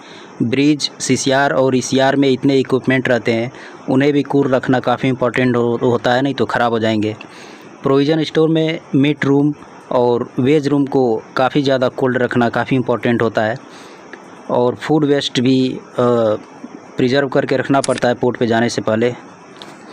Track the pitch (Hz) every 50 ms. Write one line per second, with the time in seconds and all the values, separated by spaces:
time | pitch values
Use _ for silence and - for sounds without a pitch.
0 | - - - - - - - - - 113 120 131 143 147 151 139 - - - -
1 | - - 131 120 - 139 131 135 143 143 - - 131 131 127 127 123 - 127 131
2 | 131 135 131 135 139 135 131 123 - 139 139 135 123 - 135 123 - - 131 131
3 | 123 - 123 113 - 123 113 113 120 131 - - - - - - - - 135 131
4 | 139 147 143 143 135 - - 139 139 131 131 123 - - 131 123 - 127 123 -
5 | - 135 127 - 127 120 110 120 127 127 120 120 120 120 117 117 - 123 120 117
6 | - 127 120 127 135 139 135 127 117 - - 131 123 120 117 113 107 110 113 107
7 | 101 107 107 - - - - - - - - - - - - - - 135 135 139
8 | 139 143 160 160 151 - - 156 160 156 160 160 160 156 160 - - - - 139
9 | 135 147 147 - - 135 139 143 143 151 143 - - - - - - - - 127
10 | 120 123 120 117 123 - - - 123 131 151 156 135 139 147 143 139 127 - 139
11 | 131 120 110 - - - - - 131 123 - 151 139 139 135 127 127 123 - -
12 | 135 127 120 127 123 117 - 123 120 117 - 123 117 - 143 131 117 - 120 110
13 | - 123 120 113 117 110 107 117 110 107 117 131 - - - - - - - -
14 | - - - - - - - - - - - 123 123 123 117 - - - 151 156
15 | 151 139 143 139 - - - 131 120 131 131 131 131 127 - - - - - -
16 | 123 120 120 117 113 107 107 110 - - - - - - - - - - - -
17 | 127 123 123 143 143 131 - 143 131 131 135 127 - - 139 139 131 - 127 117
18 | - 123 120 - - 123 113 - 127 110 113 113 117 120 - - - - 110 113
19 | 117 123 123 - - - - - - - - - - - - - - -